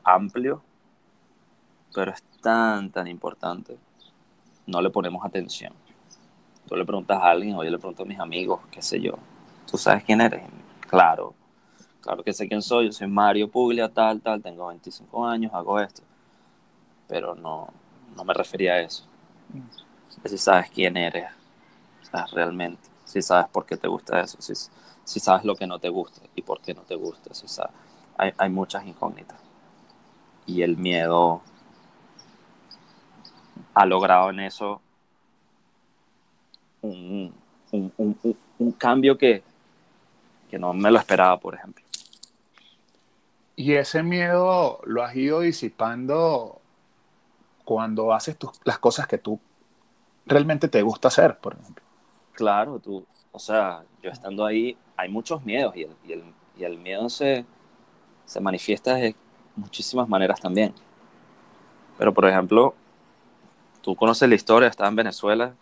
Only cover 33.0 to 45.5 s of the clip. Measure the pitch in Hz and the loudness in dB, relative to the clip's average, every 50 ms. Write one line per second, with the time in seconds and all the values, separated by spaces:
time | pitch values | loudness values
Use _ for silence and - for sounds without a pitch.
33 | _ _ _ - - - - - _ _ _ - - - _ 101 98 92 95 95 | _ _ _ -20 -20 -20 -20 -20 _ _ _ -20 -20 0 _ 4 4 4 4 2
34 | 98 95 92 90 92 98 95 98 98 95 - - 107 101 104 98 _ _ _ _ | 4 6 6 6 6 4 0 -6 -10 -10 -10 -8 -8 -8 -8 -10 _ _ _ _
35 | _ _ _ _ _ _ _ _ _ _ _ _ _ _ _ _ _ _ _ _ | _ _ _ _ _ _ _ _ _ _ _ _ _ _ _ _ _ _ _ _
36 | _ _ _ _ _ _ _ _ _ _ - _ _ _ _ _ - 107 92 90 | _ _ _ _ _ _ _ _ _ _ -20 _ _ _ _ _ -12 -12 -12 -12
37 | 87 90 98 101 95 87 - - _ _ _ _ _ _ - 104 95 95 - - | -12 -10 -8 -8 -8 -10 -14 -20 _ _ _ _ _ _ -4 -4 -4 -4 -4 -2
38 | 113 104 104 - - 117 110 - _ _ _ _ 120 120 117 - - 120 127 135 | -2 -2 -2 -2 -2 -2 -2 -2 _ _ _ _ -2 -2 -2 0 0 2 2 4
39 | 131 139 135 127 139 123 110 98 - _ _ _ _ _ _ _ _ _ _ _ | 6 4 4 6 4 4 4 2 -2 _ _ _ _ _ _ _ _ _ _ _
40 | _ _ _ _ _ _ _ _ _ _ - 92 90 90 87 95 101 104 117 110 | _ _ _ _ _ _ _ _ _ _ -10 -6 -4 -4 -2 2 6 6 6 6
41 | - - 98 92 92 92 90 92 - 92 95 - - 95 - - _ _ - - | 6 4 4 6 6 6 6 4 0 -10 -12 -12 -16 -20 -20 -20 _ _ -8 -8
42 | - - - - - - _ _ _ _ _ _ _ _ _ _ _ _ _ _ | -8 -16 -20 -20 -20 -20 _ _ _ _ _ _ _ _ _ _ _ _ _ _
43 | _ _ _ _ _ _ _ _ _ _ _ - 135 143 147 143 139 - - 160 | _ _ _ _ _ _ _ _ _ _ _ -4 0 2 2 2 2 0 -2 -2
44 | 165 175 175 180 175 175 175 180 180 185 185 180 165 127 - - - - 113 120 | 0 0 0 0 0 2 2 4 4 4 4 4 2 2 0 -4 -8 -4 -2 -2
45 | 120 120 123 131 131 143 151 165 175 170 | -2 -4 -4 -2 0 0 0 2 0 0